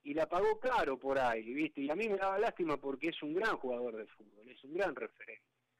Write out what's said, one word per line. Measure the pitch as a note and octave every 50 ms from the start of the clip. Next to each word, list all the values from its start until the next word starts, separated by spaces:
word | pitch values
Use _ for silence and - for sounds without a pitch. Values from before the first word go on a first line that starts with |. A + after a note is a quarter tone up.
y | _ C#3+ C#3+
la | D#3+ D#4+ -
pagó | - F3+ G3+ A4 G#4+ A4
caro | B3 B3+ B3 G#3+ D#3+ C#3+ C3+ C3
por | C3+ C3+ C3+ C3+
ahí, | B2+ A#2+ A2+ A2 A2 A#2 C3
¿viste? | D3 D#3 D3+ - D3
Y | C#3 C#3+
a | D#3
mí | G3 A3+ A3
me | G3 F#3
daba | G3 F#3+ G3 G3+
lástima | A3 A3 - - F3 D#3 C#3+
porque | C3+ - C#3 C3+ C3 D#3 E3+
es | E3 -
un | D#3 D3 D#3+
gran | F#3+ A3+ A3+ F3
jugador | - - B2+ B2 A#2+ B2 A#2+ A2
de | A2 G#2
fútbol, | - - - A2 G#2 G2+ G#2 A2 B2
es | B2+ -
un | - C3+ D#3
gran | F#3 G3+ E3+ C3+
referente. | B2 A2+ - - _ G#2+ A2+ A2 - _ _ _ _ _ _ _ _